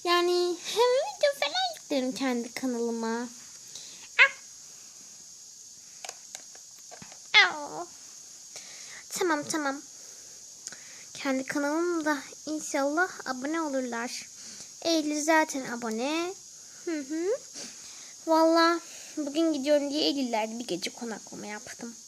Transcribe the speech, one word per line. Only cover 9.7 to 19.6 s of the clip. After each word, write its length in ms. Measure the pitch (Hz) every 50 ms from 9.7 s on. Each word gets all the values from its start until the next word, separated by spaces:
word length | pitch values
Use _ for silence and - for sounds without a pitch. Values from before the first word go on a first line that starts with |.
| 269 285 - - - - - - - - - - - - - - - - - - - - - - - - - - -
Kendi 300 | - - 277 269 262 262
kanalımda 760 | - - 294 285 285 294 320 339 349 349 330 302 302 302 277 269 - - - -
inşallah 640 | 294 311 311 302 - - 294 277 285 294 320 370 370 - - -
abone 360 | 294 269 254 247 285 311 339
olurlar. 680 | 330 302 269 269 254 247 233 233 233 247 - - - - - - - - - - - - - -
Eylül 420 | - 330 330 320 294 302 302 302 294
zaten 480 | 302 330 311 311 311 - 277 262 -
abone. 600 | 240 240 233 226 220 220 240 277 311 330 339 359 392 - - - - - - - - - -
Hı 140 | 349 330 302
hı. 280 | 277 262 302 320 339 370 466 587 587 - - - - - - - - - - - - - - - - -
Valla 520 | 320 320 320 330 330 330 330 339 339 339 - - - - - - - -
bugün 360 | 302 285 277 311 330 330 311
gidiyorum 360 | 285